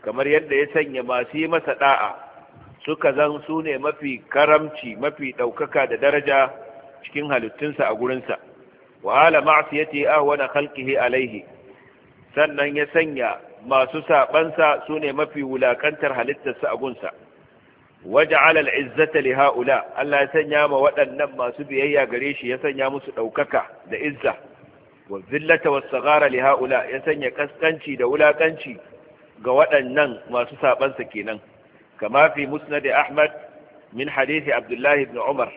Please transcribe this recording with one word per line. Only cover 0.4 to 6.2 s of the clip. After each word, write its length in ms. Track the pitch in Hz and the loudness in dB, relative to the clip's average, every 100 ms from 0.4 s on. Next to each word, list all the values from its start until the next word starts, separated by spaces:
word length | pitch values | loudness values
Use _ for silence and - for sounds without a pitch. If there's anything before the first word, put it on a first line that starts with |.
| 151 139 | 2 0
ya 120 | 147 | 2
sanya 300 | 160 147 131 | 0 -2 -6
masu 320 | 123 123 120 147 | -2 -2 -2 -4
yi 100 | 160 | 0
masa 280 | 160 151 131 | 0 -2 2
da'a 400 | 139 135 101 90 - - - - - - - | 2 4 0 -6 -18 -20 -20 -20 -20 -14 -8
suka 260 | 156 156 | 0 0
zan 300 | 135 151 147 - | 2 0 0 -6
su 140 | 160 | -6
ne 160 | 160 135 | -4 -4
mafi 440 | 147 143 147 123 - | -4 -4 -8 -8 -2
karamci, 640 | 135 151 151 156 - 120 107 | 2 6 4 2 -10 -14 -6
mafi 380 | 143 147 135 123 | -6 -6 -12 -4
ɗaukaka 520 | 123 - 147 151 131 | -4 -4 -2 0 0
da 80 | 113 | 2
daraja 520 | 139 147 | 2 2